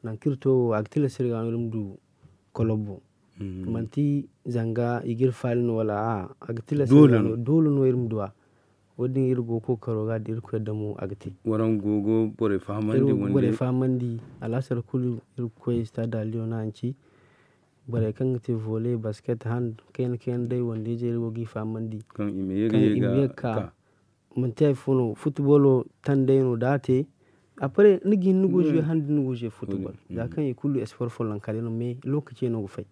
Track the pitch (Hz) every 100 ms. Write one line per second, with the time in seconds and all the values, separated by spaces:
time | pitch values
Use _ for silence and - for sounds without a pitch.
0 | 120 110 - 131 135 131 120 107 107 -
1 | 139 - 123 117 117 117 117 110 101 95
2 | _ _ - _ _ - 113 110 104 95
3 | _ _ _ - 98 92 92 113 110 -
4 | 147 143 - _ - 120 113 113 120 120
5 | 120 117 131 120 123 120 120 113 110 104
6 | 110 110 90 - - 117 - 147 135 139
7 | 151 117 107 113 117 160 156 143 131 127
8 | 117 110 98 - _ _ _ _ _ -
9 | 127 131 131 127 117 113 110 120 - 110
10 | 107 113 107 110 - 110 107 107 104 104
11 | 95 101 - 101 113 110 113 110 101 104
12 | 101 113 110 107 110 98 - 104 107 123
13 | 139 107 101 98 123 110 127 127 131 127
14 | 123 117 - - 120 120 135 120 117 131
15 | 123 117 _ - 120 - - 120 113 -
16 | 113 113 107 113 113 113 110 107 123 135
17 | _ _ _ _ _ _ _ _ - 117
18 | 110 110 131 123 - 117 110 110 117 120
19 | 110 104 - 117 113 120 120 110 _ -
20 | 127 120 - 123 120 123 120 113 110 117
21 | 120 117 117 110 113 110 110 110 113 110
22 | - - 104 95 95 95 110 110 107 110
23 | 123 123 135 - 123 110 95 _ _ _
24 | _ _ _ - 127 110 151 131 - 135
25 | 117 107 156 143 139 147 139 127 - _
26 | - 139 131 135 131 120 123 143 - 127
27 | 147 _ _ _ _ - 139 165 208 185
28 | 190 208 185 190 190 - 156 160 156 160
29 | 143 147 131 123 117 - 98 98 95 104
30 | _ 98 117 - 147 120 143 135 110 -
31 | 120 - 113 104 - 110 117 113 120 123
32 | 131 143 139 120 127 113 98 - 87